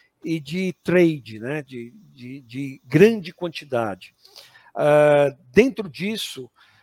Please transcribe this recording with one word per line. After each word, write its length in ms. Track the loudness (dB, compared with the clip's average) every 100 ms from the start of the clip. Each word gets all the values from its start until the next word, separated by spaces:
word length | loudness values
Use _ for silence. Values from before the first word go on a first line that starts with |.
| _ _
e 160 | -8 -8
de 340 | -6 -6 -6 -6
trade, 560 | 0 2 2 0 -8 -14
né? 240 | -10 -10
De, 300 | -12 -16 -16 -20 _
de, 280 | -20 -18 -18
de 400 | -16 -12 -12 -12
grande 480 | 0 6 6 4 -6
quantidade. 840 | -10 -12 -10 -6 -4 -4 -6 -16 _ _ -20 -20 _ _
Ah, 600 | -2 2 4 4 4 2 -4 _
dentro 360 | 2 2 0 -12
disso, 600 | -10 -10 -8 -12 -14 -20 _ _ _